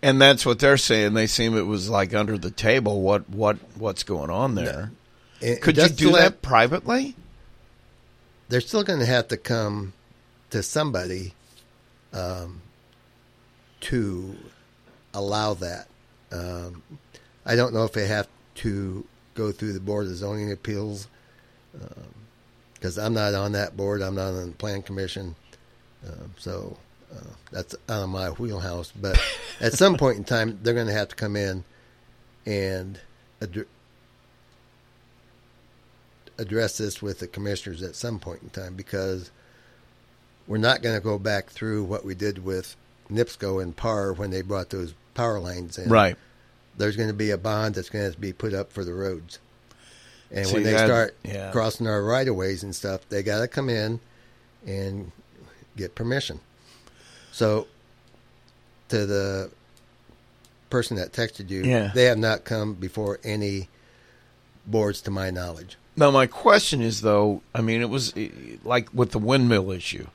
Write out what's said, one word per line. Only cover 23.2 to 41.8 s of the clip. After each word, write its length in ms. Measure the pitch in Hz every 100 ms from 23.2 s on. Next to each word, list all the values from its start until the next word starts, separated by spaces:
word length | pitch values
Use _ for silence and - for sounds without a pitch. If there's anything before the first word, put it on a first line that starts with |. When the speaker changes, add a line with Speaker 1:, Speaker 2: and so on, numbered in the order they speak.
| 104
Speaker 2:
on 180 | 98 101
that 240 | 104 101 98
board. 240 | 98 104
I'm 120 | 95
not 140 | 98 95
on 120 | 92 90
the 60 | 82
Plan 260 | 107 98
Commission. 520 | 95 98 92 - 92 82 - - _ _ _ _ -
Um, 280 | - - 92
so, 380 | - 92 50 - - _ -
uh, 180 | - - - -
that's 220 | - 90 - -
out 140 | 110
of 60 | 95
my 220 | 95 92
wheelhouse. 640 | 87 117 101 90 87 85 -
But 220 | 98 95 - -
<laughs> 200 | - -
at 140 | 117
some 220 | 123 196 175
point 200 | 139 104
in 60 |
time, 340 | 98 120 110 104
they're 120 | 110
gonna 180 | 120 113
have 160 | 104 101
to 80 | -
come 200 | 107 104
in 280 | 98 92 90 _ _ _ _ - _ _ -
and 520 | 104 95 95 92 95 - - _ _
addr-, 260 | 104 90 - _ _ _ _ _ _ _ _ _ _ _ _ _ _ _ _ _ _ _ _ _ _ _ _ _ - -
address 400 | 107 107 110 -
this 240 | 107 -
with 160 | 104 92
the 80 | 90
commissioners 560 | - 101 101 - 85
at 140 | 90 -
some 220 | 120 107
point 240 | 90 85
in 80 | -
time, 240 | - 92
because 560 | 92 95 98 95 92 90 _ _ _ _ _ _ _ _ _ _ _ -
we're 120 | 107
not 240 | 113 127
gonna 180 | 117 110
go 180 | 98 104
back 320 | 101 101 -
through 340 | - 110 107